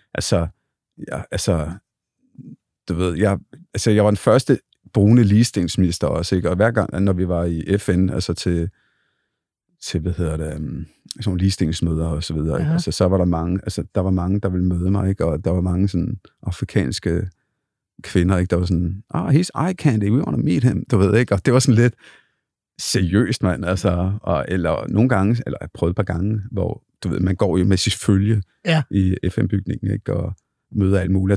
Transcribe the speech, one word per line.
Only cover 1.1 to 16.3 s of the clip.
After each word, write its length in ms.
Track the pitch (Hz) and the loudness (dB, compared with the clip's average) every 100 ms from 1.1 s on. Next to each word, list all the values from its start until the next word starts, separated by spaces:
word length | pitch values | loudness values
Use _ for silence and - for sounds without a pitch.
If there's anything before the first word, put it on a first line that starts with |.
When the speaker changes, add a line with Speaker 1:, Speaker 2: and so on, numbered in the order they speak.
Speaker 1:
ja, 100 | - - | -10 -8
altså, 420 | - - 82 78 95 _ _ _ _ _ - - - _ _ - | -6 -2 -2 -2 -10 _ _ _ _ _ -20 -20 -20 _ _ -6
du 60 | |
ved, 200 | 85 90 | -2 -2
jeg, 240 | 82 101 98 - - - | 0 0 0 -6 -20 -10
altså, 160 | - 117 | -2 2
jeg 140 | 107 | 4
var 60 | 104 | 4
den 60 | 104 | 2
første 420 | 110 123 - 135 _ _ - | 4 4 4 0 _ _ -4
brune 300 | 110 104 120 | 2 6 6
ligestillingsminister 840 | 104 104 123 104 87 - 90 85 - | 6 4 4 0 -2 0 0 0 -2
også, 300 | 80 87 92 | -2 -2 0
ikke? 140 | 85 | 0
Og 60 | 90 | 2
hver 140 | 113 | 2
gang, 320 | 117 - 90 | 2 -2 0
når 100 | 98 | 0
vi 160 | 90 90 | 0 0
var 160 | 87 | 0
i 340 | 87 82 - 101 | -2 -2 -2 -2
F 100 | - | 2
N, 220 | 90 92 | 2 2
altså 240 | - 90 | 0 -4
til, 360 | 85 90 85 82 - _ _ _ _ _ _ _ _ _ _ | -4 -2 -2 -4 -8 _ _ _ _ _ _ _ _ _ _
til, 180 | - 82 | -8 -4
hvad 120 | 85 | -4
hedder 240 | 87 80 78 | -4 -4 -4
det, 180 | 78 | -6
øhm, 320 | 76 76 - 82 _ - | -8 -8 -10 -12 _ -16
sådan 120 | - 98 | -6 -4
nogle 140 | 90 | 0
ligestillingsmøder 680 | 95 - 80 82 85 80 82 | 0 2 -2 0 -2 0 -2
og 180 | 80 | -4
så 100 | 82 | -4
videre, 240 | 78 78 - | -4 -2 0
ikke? 100 | 151 | 0
Speaker 2:
Ja. 40 | |
Speaker 1:
Altså, 200 | 165 117 | 0 -2
så 160 | - 92 | 0 2
var 100 | 95 | 2
der 60 | |
mange, 360 | 90 82 85 95 | 2 0 -2 -4
altså, 220 | 113 - - | -4 -8 -4
der 60 | 101 | -2
var 100 | 92 | 0
mange, 300 | 92 90 101 | 0 0 -2
der 80 | 95 | -2
ville 180 | 90 90 | 0 0
møde 240 | 87 92 | 0 0
mig, 180 | 101 95 | 0 0
ikke? 160 | 98 | 0
Og 200 | 82 78 | -2 -2
der 60 | 87 | -2
var 100 | 90 | 0
mange 280 | 90 90 98 | 0 0 0
sådan 320 | 90 85 104 _ | 0 -4 -6 _